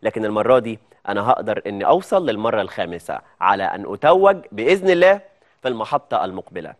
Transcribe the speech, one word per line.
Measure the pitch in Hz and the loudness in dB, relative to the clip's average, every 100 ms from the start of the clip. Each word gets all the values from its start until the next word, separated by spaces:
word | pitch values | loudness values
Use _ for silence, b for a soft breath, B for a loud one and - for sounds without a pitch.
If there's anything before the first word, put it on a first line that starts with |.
لكن | - 110 | -4 -4
المرة | 107 107 107 127 | -4 -2 2 2
دي | 117 110 _ b - | 2 -12 _ b -8
أنا | 101 104 | -4 0
هقدر | - 107 107 - | 0 0 -6 -6
إني | 101 98 | -4 2
أوصل | 160 190 196 165 | 2 2 -2 0
للمرة | 107 110 110 | -2 -2 -2
الخامسة | 95 - 90 87 - 69 - b | -4 -6 -8 -8 -10 -12 -12 b
على | 90 98 | 2 2
أن | 95 92 101 | 0 -6 -10
أتوج | 101 147 180 196 196 - | -2 2 6 4 2 -4
بإذن | 104 117 190 185 | -4 0 0 2
الله | 175 180 202 196 _ _ _ | 4 4 4 -2 _ _ _
في | 131 | -8
المحطة | 117 107 143 _ 117 | -6 -4 -4 _ -4
المقبلة. | 95 92 - 90 78 - | -4 -8 -12 -14 -14 -18